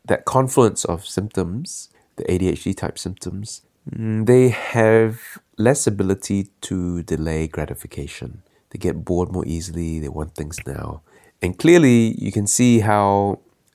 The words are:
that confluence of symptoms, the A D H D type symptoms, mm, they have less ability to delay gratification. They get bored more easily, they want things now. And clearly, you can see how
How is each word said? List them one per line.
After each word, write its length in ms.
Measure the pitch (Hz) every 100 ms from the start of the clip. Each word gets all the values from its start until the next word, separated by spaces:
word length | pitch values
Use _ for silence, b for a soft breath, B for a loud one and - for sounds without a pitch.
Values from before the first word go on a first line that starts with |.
| -
that 180 | -
confluence 600 | - 131 131 - 113 - -
of 180 | 85
symptoms, 840 | - - 104 - 90 101 170 - - _ _ -
the 140 | -
A 60 | 90
D 100 | 92
H 160 | 85
D 80 | -
type 260 | 95 - -
symptoms, 640 | 87 92 92 95 107 - _ _ -
mm, 360 | - 113 110
they 240 | 110 123 127
have 920 | 110 - 120 110 113 113 113 - - _ -
less 280 | 110 147 -
ability 640 | 98 95 95 - 101 98 _
to 400 | - 95 90 87
delay 440 | 82 80 80 78 80
gratification. 960 | - 76 - - - 71 - 67 - _ _ _
They 80 | -
get 260 | 90 80
bored 260 | 80 87 87
more 140 | 90 -
easily, 540 | 82 87 85 82 80
they 80 | 73
want 260 | 76 76
things 240 | - 76 - -
now. 360 | 69 71 76 _ b b b
And 160 | 90 92
clearly, 560 | 156 175 139 120 113 120
you 140 | 101
can 140 | 107 104
see 340 | - 123 117
how 600 | 107 104 101 101 101 95 _ _ _